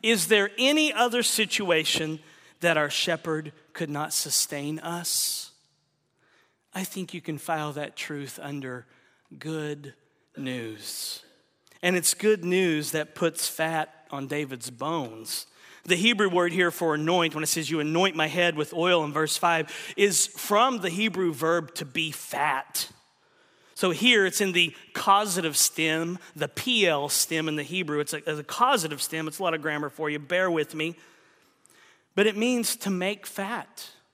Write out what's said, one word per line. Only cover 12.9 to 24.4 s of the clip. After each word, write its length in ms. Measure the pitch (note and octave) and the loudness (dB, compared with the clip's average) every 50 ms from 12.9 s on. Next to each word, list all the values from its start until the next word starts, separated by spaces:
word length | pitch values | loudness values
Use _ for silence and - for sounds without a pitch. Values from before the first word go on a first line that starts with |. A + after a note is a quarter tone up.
that 240 | - D#3 D3+ D3+ - | -2 -4 -4 -4 -4
puts 320 | - F3 E3 D#3 - - | 0 0 0 0 0 -4
fat 480 | - - - D#3+ D#3+ E3 D#3+ D#3 - - - _ _ | -4 -2 -2 -2 0 0 -2 -2 -4 -8 -20 _ _
on 160 | - C#3 C#3 | -8 -8 -6
David's 440 | C3+ D3 D3 D3 C3+ C3 B2 A2+ B2+ | -4 -2 -4 -4 -4 -8 -10 -10 -14
bones. 760 | B2 A#2 C3 D3+ E3 E3 C#3 A#2 A2 A2 A2 G#2+ - - - - _ - - - - - _ | -10 -6 -4 -2 -2 -2 -2 -4 -8 -14 -10 -8 -8 -8 -8 -12 _ -20 -20 -20 -20 -18 _
The 100 | - F3+ | -2 0
Hebrew 360 | E3+ F#3+ A#3 A#3+ G3 G#3 F#3+ | 4 4 4 4 4 2 4
word 220 | F3 F3+ F3 F3 E3 | 4 4 2 4 4
here 200 | F3+ F3+ F3 D#3+ | 2 2 2 2
for 240 | - F3 E3 D3+ | 0 -2 0 0
anoint, 400 | D3+ D3+ D#3+ F3+ F3+ E3+ D#3+ D3 | 0 2 2 4 4 2 2 0
when 80 | D3+ D#3 | -2 -2
it 40 | D3 | -2
says, 220 | - E3 D#3+ C3+ | -2 -2 -2 -2
"You 80 | D#3+ D#3+ | -2 -2
anoint 380 | D3 D3+ D#3 E3+ F#3 G3 E3 | 0 0 2 2 2 2 2
my 100 | D#3+ D#3+ | 2 0
head 300 | - C#3 F3+ F3 F3 E3 | 0 2 2 2 2 2
with 180 | D3+ D3+ D3 E3+ | 0 -4 -4 -2
oil" 300 | E3+ E3 F3+ F3+ E3+ D#3 | 0 2 4 4 4 4
in 80 | D3 C#3+ | 2 0
verse 240 | D3+ D#3 D3 - | 0 0 0 0
five, 360 | - - F3 E3+ D#3+ D#3 - - - - - - | 2 4 4 4 4 0 -2 -8 -12 -12 -10 0
is 300 | - G3+ G3+ F3 - - | 4 4 4 4 2 0
from 520 | - - - - - G#3 G#3 A#3 C4 B3+ A3+ | 0 -2 -10 -4 2 4 6 6 6 4 0
the 120 | F3+ F#3 | -4 -4
Hebrew 420 | E3 F#3 A3 A3 F3 F#3 F#3+ E3+ D#3 | -2 0 -2 0 0 0 -2 -2 -2
verb 440 | C3 D#3+ D#3+ E3+ F3 D#3+ C#3 - | 0 0 2 2 0 0 -4 -10
to 80 | - E3+ | -10 -10
be 260 | C#3 B2+ D#3+ D#3+ D#3+ | -6 -4 -4 -4 -4
fat. 800 | C#3+ - - - - C#3+ C#3+ D3+ C#3 C3+ - - - - - - - _ _ _ _ _ _ _ _ _ _ _ _ _ _ _ _ | -4 -10 -10 -8 -4 0 0 0 0 -2 -4 -6 -6 -6 -6 -6 -10 _ _ _ _ _ _ _ _ _ _ _ _ _ _ _ _
So 160 | - - F#3 | 0 0 0
here 340 | E3+ C3+ G3+ B3 B3 G#3+ G3 | 0 4 4 6 6 6 4
it's 160 | F#3 F3 - | 2 2 0